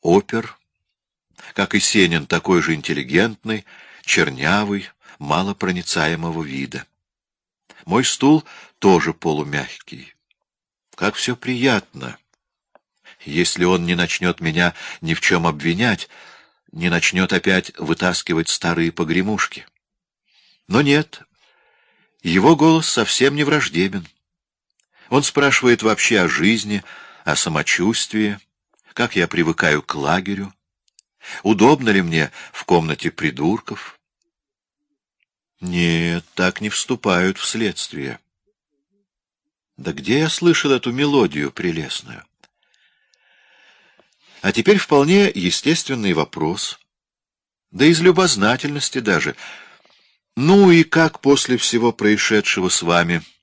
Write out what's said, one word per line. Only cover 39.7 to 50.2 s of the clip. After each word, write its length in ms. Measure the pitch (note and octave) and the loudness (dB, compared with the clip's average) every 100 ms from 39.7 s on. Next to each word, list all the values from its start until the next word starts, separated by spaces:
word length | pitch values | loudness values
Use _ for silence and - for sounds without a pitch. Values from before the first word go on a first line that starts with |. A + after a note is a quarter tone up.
| _ | _
Да 160 | C#2+ | -10
где 260 | - - B2+ | -10 -2 0
я 100 | D#3 | 0
слышал 440 | - F3 E3 C#3+ | 0 2 2 2
эту 180 | C3 B2 | 0 0
мелодию 640 | B2 D3 C#3+ G2 D2 C#2+ | -2 0 2 2 0 -8
прелестную? 720 | - F2+ D#2+ C#2+ - - E2+ - _ _ _ _ _ _ _ _ _ _ _ _ _ _ _ _ _ _ _ _ - | -4 -6 -4 -8 -10 -12 -20 -20 _ _ _ _ _ _ _ _ _ _ _ _ _ _ _ _ _ _ _ _ -6
А 100 | - | -2
теперь 280 | G3 A2+ G3+ | 0 4 2
вполне 480 | - D3 C#3+ F#3+ G3+ | 4 4 6 4 4
естественный 880 | - F2+ - C3+ E3 - C3 G2+ | 2 -2 -2 0 -2 -2 -4 0
вопрос, 640 | D#2+ D2 - D#2 - - - _ _ _ _ _ _ _ _ _ | 0 -2 -2 -4 -4 -8 -10 _ _ _ _ _ _ _ _ _
да 140 | F2+ | 2
из 160 | D3 E3 | 4 6
любознательности 960 | F3 F3 F3+ G#2 G2+ B2+ D3 D3 - C3 | 4 4 4 2 2 0 -2 -4 -4 -4
даже. 380 | A2 F2 C#2+ C#2 - - - _ _ _ _ _ | 0 0 -2 -8 -14 -20 -20 _ _ _ _ _